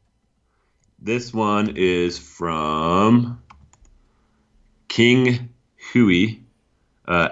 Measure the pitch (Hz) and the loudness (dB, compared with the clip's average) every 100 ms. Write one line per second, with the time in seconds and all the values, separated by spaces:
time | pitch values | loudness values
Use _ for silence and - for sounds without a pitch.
0 | _ _ _ _ _ _ _ _ _ _ | _ _ _ _ _ _ _ _ _ _
1 | 101 120 123 110 107 104 107 - 90 90 | -6 -6 -6 -4 -2 0 -2 -2 0 0
2 | 87 82 - - 85 80 76 78 82 90 | -2 -6 -16 -10 -6 -4 -4 -4 0 2
3 | 107 120 120 120 _ - _ _ _ _ | 4 2 0 -10 _ -20 _ _ _ _
4 | _ _ _ _ _ _ _ _ - - | _ _ _ _ _ _ _ _ -10 2
5 | 120 127 127 123 123 _ _ _ - 123 | 4 4 2 -2 -6 _ _ _ -4 2
6 | 107 87 107 110 - _ _ _ _ _ | 4 4 0 -4 -18 _ _ _ _ _
7 | - 87 80 | -4 -2 -2